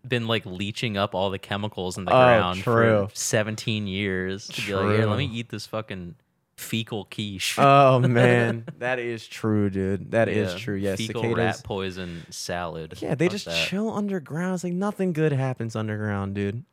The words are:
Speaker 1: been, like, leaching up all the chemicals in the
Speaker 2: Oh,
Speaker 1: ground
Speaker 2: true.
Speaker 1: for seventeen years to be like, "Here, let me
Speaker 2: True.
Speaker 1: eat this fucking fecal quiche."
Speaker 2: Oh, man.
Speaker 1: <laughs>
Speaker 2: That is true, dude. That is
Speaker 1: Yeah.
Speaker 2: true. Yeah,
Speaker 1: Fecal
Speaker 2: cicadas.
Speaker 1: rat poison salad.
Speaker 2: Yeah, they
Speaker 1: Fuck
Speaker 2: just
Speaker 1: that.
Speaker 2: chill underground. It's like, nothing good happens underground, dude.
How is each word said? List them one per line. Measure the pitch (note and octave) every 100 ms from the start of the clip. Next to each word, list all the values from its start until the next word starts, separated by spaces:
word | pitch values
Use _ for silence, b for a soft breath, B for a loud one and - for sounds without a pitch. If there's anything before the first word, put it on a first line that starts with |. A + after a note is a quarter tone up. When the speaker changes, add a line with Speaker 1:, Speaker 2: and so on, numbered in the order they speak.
| B2+
Speaker 1:
been, | B2 A2+
like, | A2+
leaching | G2 F2+ G2+ - B2 G2
up | G2+
all | F#2 G2
the | F#2+
chemicals | - G2+ G#2+ - F#2 F#2
in |
the | F2+
Speaker 2:
Oh, | C3
Speaker 1:
ground | B2+ A#2 F#2 F2+
Speaker 2:
true. | A2 A#2 A2+ G#2+ G2
Speaker 1:
for |
seventeen | - - A#2 G#2+ A2 - G#2+ G2+
years | F#2+ G2+ F#2 F#2 F#2+ -
to | - G#2
be |
like, | G2 G2+ G#2+
"Here, | A2
let | A2
me | C#3+
Speaker 2:
True. | A2+
Speaker 1:
eat | A#2
this | G#2+ -
fucking | A2 G#2+ G2 F2 E2 _ _ _ -
fecal | - A#2 A2+ A2+
quiche." | F#2+ - G#2 G2 - -
Speaker 2:
Oh, | C#3 C#3 C#3 C3
man. | B2+ A#2+ B2 A#2+ A#2 A2+ A#2
Speaker 1:
<laughs> | -
Speaker 2:
That | A#2+ B2+
is | A#2+ A#2 -
true, | - A2+ G#2+ G2+
dude. | F#2+ F#2+ G2 -
That | A2+ A2
is | G2 G#2
Speaker 1:
Yeah. | F2+
Speaker 2:
true. | A2+ G2+
Yeah, | G2 F#2+
Speaker 1:
Fecal | A2+ A2+
Speaker 2:
cicadas. | A#2 A2+
Speaker 1:
rat | F#2 F#2
poison | - G2+ F#2+ F2+ F2+ E2+ D#2+
salad. | - - F2 F2 D#2+ D#2+ -
Speaker 2:
Yeah, | - C3+
they | E3+
Speaker 1:
Fuck |
Speaker 2:
just | G3 -
Speaker 1:
that. | E3+ D#2+
Speaker 2:
chill | F#3+ A3
underground. | G3+ G#3 F#3+ C3+ D3 F#3
It's | F#3
like, | F3+
nothing | F3 G3+ G#3 F#3
good | D#3 D#3
happens | C#3 C3 B2+ A#2 A2
underground, | A2 G#2+ G#2+ G2+ G2
dude. | G2 G2+ A2 -